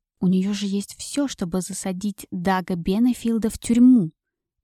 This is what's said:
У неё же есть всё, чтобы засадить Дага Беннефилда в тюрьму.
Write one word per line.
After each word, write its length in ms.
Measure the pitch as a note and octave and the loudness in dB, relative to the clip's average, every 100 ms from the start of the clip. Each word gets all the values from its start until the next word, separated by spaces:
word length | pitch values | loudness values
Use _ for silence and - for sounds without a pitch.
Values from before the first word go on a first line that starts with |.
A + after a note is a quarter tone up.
| _ _ | _ _
У 60 | F3+ | 0
неё 280 | F#3 F#3+ | 2 0
же 120 | G#3 G3+ | -4 -4
есть 300 | G3+ G3+ - | -4 -6 -14
всё, 320 | - - C#4 | -10 -4 -4
чтобы 320 | - F3+ F#3 | -4 -6 -6
засадить 680 | F3+ F#3 G3 F#3 G#3 G3 - | -6 -8 -8 -6 -8 -8 -12
Дага 460 | F#3+ F3 F#3 F3+ F#3 | -6 -2 -2 -2 -4
Беннефилда 720 | E3 G3 B3 A#3+ A#3 A3+ A3 | -2 0 0 0 -2 -2 -2
в 80 | - | -4
тюрьму. 540 | - A#3 B3 B3+ D#3+ - _ _ _ _ | 0 6 8 8 4 -6 _ _ _ _